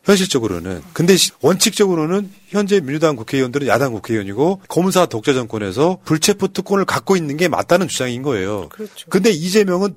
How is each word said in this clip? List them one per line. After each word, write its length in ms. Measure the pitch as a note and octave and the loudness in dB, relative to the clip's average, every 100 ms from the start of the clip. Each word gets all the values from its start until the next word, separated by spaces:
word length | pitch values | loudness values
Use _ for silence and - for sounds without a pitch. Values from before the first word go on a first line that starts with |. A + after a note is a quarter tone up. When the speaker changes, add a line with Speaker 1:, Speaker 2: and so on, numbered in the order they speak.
Speaker 1:
현실적으로는. 800 | - G3+ F#3+ C3+ A2 F2 F2 F2+ - | 2 2 2 0 -2 -4 -6 -10 -8
근데 240 | - E3+ F#3 | 0 4 4
시-, 140 | - - | 2 0
원칙적으로는 920 | C#3 F#3 A3 - G3+ E3+ D#3 G3 G3 - - | 0 2 0 0 0 0 0 -2 -6 -12 -6
현재 320 | G3+ G3+ G3 | -4 2 0
민주당 360 | C3+ D3+ D#3 B2+ | 0 0 0 0
국회의원들은 500 | A2 C3+ B2+ C3+ C3 | -4 -2 0 -2 0
야당 240 | A2+ C#3 | 2 0
국회의원이고 680 | G#2+ - A2 G2 G2+ D#3+ G3 - | -4 -4 -4 -4 -2 0 -2 -4
검사 380 | D#3 F#3+ F#3 E3+ | 0 2 2 0
독재 260 | A2+ D3 | 0 0
정권에서 680 | C3 A#2 A2 G2+ G2+ D#3+ F#3 | 0 -2 -6 -4 0 0 0
불체포 440 | - D#3 F3+ G3+ F#3+ | -2 -2 0 0 -2
특권을 360 | - F#3 G3 | -4 -2 -2
갖고 320 | F3+ - - F#3+ | 0 -2 0 0
있는 220 | D3+ D3 | 0 -2
게 100 | F3 | 0
맞다는 400 | G2 G#2 F3 D#3+ | 0 2 2 0
주장인 320 | - B2+ A#2+ | -4 -4 -4
거예요. 460 | C#3+ A2 F#2+ G#2 E2 | -4 -2 -2 -6 -8
Speaker 2:
그렇죠. 400 | - G#3+ - - | -14 -16 -16 -2
Speaker 1:
근데 220 | F#3+ G#3+ | 2 2
이재명은 640 | D#3+ F3+ G#3 G3 F3+ G3+ | 2 2 2 2 0 -2